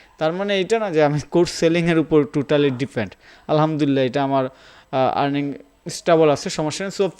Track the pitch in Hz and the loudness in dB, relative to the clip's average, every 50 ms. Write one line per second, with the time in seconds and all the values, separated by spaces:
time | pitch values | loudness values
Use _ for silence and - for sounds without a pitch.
0 | - _ _ - 160 160 175 185 202 202 202 190 180 175 226 226 214 196 156 156 | -20 _ _ -4 -4 -4 -2 -4 -4 -2 -2 -2 0 0 -2 -2 -2 -2 2 2
1 | 151 143 151 147 - - - 170 175 - - - 170 160 165 175 165 170 165 165 | 2 2 2 -2 -4 0 2 2 2 2 0 0 0 2 2 2 2 2 2 2
2 | 151 - 160 151 139 - - 147 127 - 156 147 147 139 127 120 139 - - 120 | 2 4 2 2 2 2 -2 -4 -2 0 2 2 2 2 0 -2 -6 -6 -4 -6
3 | 104 90 - _ _ - - - - - 156 151 156 156 160 143 151 139 135 135 | -6 -6 -8 _ _ -20 -20 -16 -6 -2 0 0 0 0 0 0 0 0 2 0
4 | 131 123 139 143 139 139 135 135 131 127 - - - - - - _ - 139 131 | 0 0 0 -2 -2 0 0 -2 -2 -4 -8 -14 -20 -20 -20 -20 _ -6 -2 0
5 | 131 - - - 143 139 143 143 143 143 - - - _ _ _ - 175 - - | 0 0 0 0 -2 -2 -2 -2 -4 -6 -8 -12 -16 _ _ _ -16 -14 -12 -6
6 | - 180 170 160 160 151 139 - - 185 - - 156 151 - - 196 196 - - | 0 2 4 4 6 4 2 0 -2 -8 -6 -4 -6 -6 -6 -6 -8 -8 -4 -2
7 | 196 175 - | -2 -4 -4